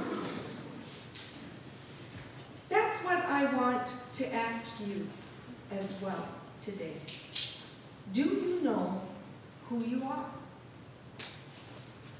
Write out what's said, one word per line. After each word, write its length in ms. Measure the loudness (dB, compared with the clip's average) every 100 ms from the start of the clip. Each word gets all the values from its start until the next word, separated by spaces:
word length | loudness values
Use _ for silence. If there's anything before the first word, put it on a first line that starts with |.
| 2 0 0 -2 -4 -6 -6 -8 -10 -10 -10 -8 -8 -10 -10 -10 -12 -12 -12 -12 -10 -10 -10 -12 -12 -12 4
That's 300 | 6 6 4
what 220 | 4 4 6
I 280 | 6 6
want 340 | 8 6 6 2 -2 -4
to 200 | 0 2
ask 460 | 4 2 2 -2 -2
you 280 | -2 0 -2 -6 -10 -12 -12 -12 -4
as 220 | -2 -2 -2
well 260 | -2 0 -2 -6 -10 -8
today. 320 | -6 -4 -4 -6 -8 -10 -4 -2 -2 -2 -10 -12 -14 -12 0
Do 80 | 6
you 400 | 6 6 6 6
know 400 | 6 6 4 2 -2 -8 -10 -12 -14 -12 -2
who 140 | 2
you 200 | 4 2
are? 260 | 2 0 -2 -6 -10 -14 -14 -14 -14 -14 -14 -8 -6 -8 -12 -14 -14 -14 -14 -14 -14 -14